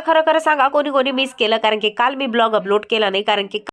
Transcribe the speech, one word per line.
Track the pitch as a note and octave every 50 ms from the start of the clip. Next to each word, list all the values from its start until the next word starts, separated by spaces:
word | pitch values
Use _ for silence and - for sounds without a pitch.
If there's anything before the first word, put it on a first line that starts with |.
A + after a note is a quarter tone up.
| D#4+
खरं | D#4+ D#4+ D#4+
खरं | D#4+ D#4+ D#4 B3
सांगा, | - D#4 D4+ C#4+ C4
कोणी | C#4 C#4 D4 C#4+ D4
कोणी | C4+ C4+ B3+ C#4
मिस | B3+ C4 C4+ C4 -
केलं, | - A#3+ G#3+ A3+
कारण | A3+ A3+ G#3+ A3 G#3+
की | G#3+ G#3+
काल | G#3 - A#3+ C4 C#4
मी | C4 C#4
ब्लॉग | B3+ A3 A#3 A3+ A3+ A3
अपलोड | G#3 F#3 G3 G3+ G#3+ G#3+ -
केला | A3+ A3 A3 G3
नाही, | F#3+ G3 G#3
कारण | A3 G#3 G3+ G3 G3
की | - G#3 G#3 -